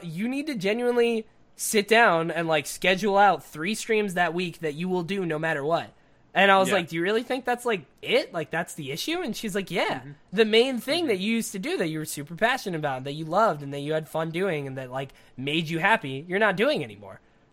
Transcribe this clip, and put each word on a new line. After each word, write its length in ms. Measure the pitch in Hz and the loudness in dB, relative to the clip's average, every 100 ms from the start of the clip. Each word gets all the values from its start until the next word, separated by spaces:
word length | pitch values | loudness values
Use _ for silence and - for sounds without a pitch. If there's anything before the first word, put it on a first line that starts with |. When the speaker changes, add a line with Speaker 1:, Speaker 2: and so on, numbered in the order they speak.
Speaker 1:
you 240 | 170 160 233 | -4 -6 -4
need 200 | 277 302 | -4 -4
to 80 | 240 | -2
genuinely 720 | 190 233 247 240 233 226 - _ _ - | 0 0 2 4 4 2 -4 _ _ -8
sit 320 | - 214 202 | -2 0 4
down 420 | 220 226 165 165 | 6 8 6 2
and, 180 | 160 165 | 0 2
like, 180 | 156 143 | 2 0
schedule 500 | - 180 185 202 196 | -2 2 2 4 6
out 280 | 202 156 - | 6 6 -2
three 300 | 147 170 220 | -6 -4 -4
streams 400 | - 214 208 175 | 0 0 0 0
that 180 | 175 | 0
week 260 | 170 180 160 | 0 -4 -4
that 140 | 156 | -6
you 160 | 147 180 | -4 -2
will 140 | 180 | -2
do 220 | 165 196 175 | -2 -2 -2
no 140 | 156 | -2
matter 240 | 165 151 | -2 -2
what." 300 | 143 165 107 - _ _ _ 175 | 0 -2 -2 -14 _ _ _ 4
And 160 | 196 | 6
I 60 | 190 | 6
was 120 | 190 | 4
Speaker 2:
Yeah. 60 | 196 | 0
Speaker 1:
like, 140 | 156 | -2
"Do 60 | 165 | -2
you 60 | |
really 180 | 175 226 | 0 -2
think 220 | 240 262 - | -2 -4 -2
that's, 200 | 240 240 | -2 -2
like, 200 | 196 135 _ | -4 -6 _
it? 320 | 143 233 - | 0 0 0
Like, 160 | 170 151 | -4 -4
that's 220 | 165 170 | -4 -6
the 180 | - 135 | -8 -8
issue?" 300 | 151 - 339 | -6 -4 -4
And 140 | 311 - | -4 -6
she's 180 | 220 196 | -4 -4
like, 140 | 180 | -4
"Yeah. 280 | 190 277 170 | -2 -2 -4
Speaker 2:
Mm-hmm. 120 | 135 147 _ | -10 -18 _
Speaker 1:
The 120 | 190 214 | 2 4
main 340 | 220 269 247 | 4 4 0
thing 220 | 262 330 | -2 0
Speaker 2:
Mm-hmm. 60 | 320 | 0
Speaker 1:
that 100 | 190 | 0
you 140 | 202 226 | 0 -2
used 160 | - | -2
to 60 | 196 | -6
do 180 | 247 349 | -4 -2
that 100 | 170 | -2
you 100 | 156 | -4
were 60 | 151 | -6
super 300 | - 143 165 | -8 -10 -2
passionate 420 | 226 262 196 165 | 0 0 -4 -4
about, 260 | 151 131 139 | -4 -4 -6
that 80 | |
you 120 | 151 160 | -8 -2
loved 360 | 185 220 151 | 2 2 2
and 100 | 139 | -4
that 80 | 143 | -6
you 120 | 143 | -2
had 140 | 156 156 | -4 -2
fun 200 | 160 165 | -4 -4
doing 340 | 165 196 151 139 | -2 -2 -2 -4
and 100 | 131 | -8
that, 140 | 127 | -8
like, 220 | 131 139 - - - | -8 -8 -12 -18 -8
made 320 | 139 160 156 | -2 -2 -2
you 100 | 165 | 0
happy, 460 | 190 226 139 135 175 | 2 2 0 -8 -4
you're 120 | 190 | 0
not 160 | 214 180 | 2 2
doing 260 | 262 254 | 2 0
anymore." 380 | 120 104 98 95 _ _ _ | -4 -10 -18 -20 _ _ _